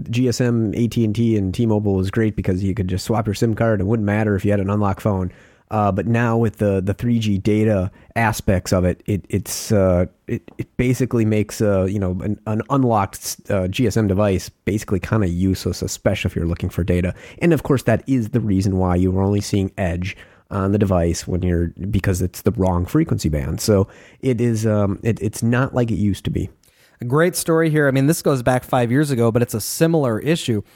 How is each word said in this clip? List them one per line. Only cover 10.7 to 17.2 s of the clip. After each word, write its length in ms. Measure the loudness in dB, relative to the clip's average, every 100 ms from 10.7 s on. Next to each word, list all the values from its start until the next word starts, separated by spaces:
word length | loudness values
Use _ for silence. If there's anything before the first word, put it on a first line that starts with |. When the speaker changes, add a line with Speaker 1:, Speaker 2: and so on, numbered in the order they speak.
| -2
Speaker 1:
basically 480 | 0 0 0 0
makes, 360 | 2 2 0 0
uh, 220 | 2 2
you 140 | 0 0
know, 200 | -2 -2
an, 160 | -4 -6 -4
an 140 | -4 -2
unlocked, 680 | 0 2 2 0 -6 -12 -10 -4
uh, 180 | -2 -2
G 180 | 0 0
S 100 | 2
M 120 | 2
device 400 | 2 2 0 -4
basically 520 | -10 -4 -4 -2 -4
kinda 280 | -2 -2 0
useless, 520 | 0 0 0 -2 -4
especially 480 | -6 -4 -2 -2 -4
if 80 | -2
you're 100 | -2
looking 240 | -2 -4
for 140 | -2
data. 300 | 0 0 0 -6